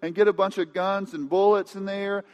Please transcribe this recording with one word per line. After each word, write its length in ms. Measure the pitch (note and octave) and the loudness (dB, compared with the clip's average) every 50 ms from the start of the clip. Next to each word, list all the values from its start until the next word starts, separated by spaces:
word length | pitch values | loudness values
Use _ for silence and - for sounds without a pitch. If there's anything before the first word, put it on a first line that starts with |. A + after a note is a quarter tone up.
and 140 | D#3+ E3+ E3 | -10 -6 0
get 140 | G3 G#3 G#3 | 2 2 4
a 40 | |
bunch 240 | F#3+ G3 F#3+ G3 - | 4 2 0 -2 0
of 160 | F#3+ E3+ D#3+ | -4 -4 -4
guns 400 | D3 F3+ F#3 G3 G3 G3 F#3+ - | -2 -4 -2 -2 -2 -2 -4 -8
and 160 | E3 D3+ C#3+ C#3 | -8 -10 -4 0
bullets 460 | F3 F#3+ G3 G#3 G#3 G3 F#3 - - | 2 4 6 6 4 4 0 -4 -10
in 100 | G3 G3 | -10 -8
there 400 | G3 G3 G3+ G3+ G3 G3+ G3+ G3 _ | -6 -6 -6 -4 -4 -4 -6 -6 _